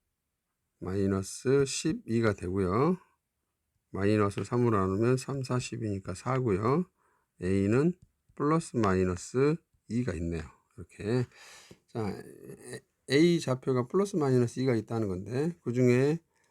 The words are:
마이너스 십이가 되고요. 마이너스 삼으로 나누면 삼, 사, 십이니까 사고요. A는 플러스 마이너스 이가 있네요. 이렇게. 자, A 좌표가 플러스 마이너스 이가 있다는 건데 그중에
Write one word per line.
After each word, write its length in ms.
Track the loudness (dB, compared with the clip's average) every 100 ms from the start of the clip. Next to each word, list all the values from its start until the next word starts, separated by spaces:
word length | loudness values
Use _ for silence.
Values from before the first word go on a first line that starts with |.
| _ _ _ _ _ _ _ -14
마이너스 880 | -6 -2 0 0 -4 -6 0 2
십이가 680 | 2 -2 -4 -4 -2 0 2
되고요. 640 | 0 -2 -2 0 2 2 0 _ _ _ _ _ _ _ _ _
마이너스 500 | -2 2 2 2 -2
삼으로 360 | -4 0 2 2
나누면 400 | 2 2 2 0
삼, 240 | -2 -8
사, 160 | -4 -4
십이니까 560 | -4 -6 -6 -6 -8
사고요. 720 | -10 -4 -2 0 0 2 0 -2 _ _ _ _ -8
A는 500 | -2 2 2 2 2 -2 _ _ _
플러스 420 | -6 0 0 -2 0
마이너스 800 | 2 2 2 -2 -4 0 0 0 _ _ -8
이가 260 | -4 -4
있네요. 280 | -4 -4 -6 -8 -16 _ -20
이렇게. 500 | -20 -10 -4 -2 -4 -8 -20 -20 -20 -20 _
자, 340 | -8 -6 -8 -14 -20 -20 -18 -16 -16 _ _ 0
A 280 | 4 4 4
좌표가 500 | 0 -4 0 -2 0
플러스 280 | 0 0 0
마이너스 440 | 2 4 2 0
이가 140 | 0
있다는 340 | 0 -2 -4 -2
건데 460 | -4 -4 -4 -4 -4
그중에 560 | -4 2 4 6 4 0 _ _ _